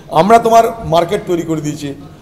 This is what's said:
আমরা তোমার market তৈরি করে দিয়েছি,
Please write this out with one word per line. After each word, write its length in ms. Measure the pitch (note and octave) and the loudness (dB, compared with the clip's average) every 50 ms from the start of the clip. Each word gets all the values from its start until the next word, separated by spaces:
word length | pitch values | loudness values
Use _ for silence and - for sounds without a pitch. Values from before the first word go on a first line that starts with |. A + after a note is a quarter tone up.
| - - - D3+ | -12 -4 0 0
আমরা 180 | E3+ G3 A3+ A#3 A#3 | 4 4 4 4 4
তোমার 180 | A3+ A3+ A3+ A3+ A3 - - - D3+ D#3+ | 4 4 4 4 2 -2 -6 -6 -2 0
market 280 | E3+ F3 E3 G#3 F#3+ - - | 0 0 0 -4 -6 -4 -4
তৈরি 140 | F3+ E3+ E3 D#3+ | -4 -4 -4 -4
করে 120 | E3 D#3 D3 | -6 -6 -6
দিয়েছি, 240 | D3 D3 - C#3+ C#3+ C#3 C#3 - - - - | -8 -8 -8 -10 -12 -12 -12 -16 -20 -20 -16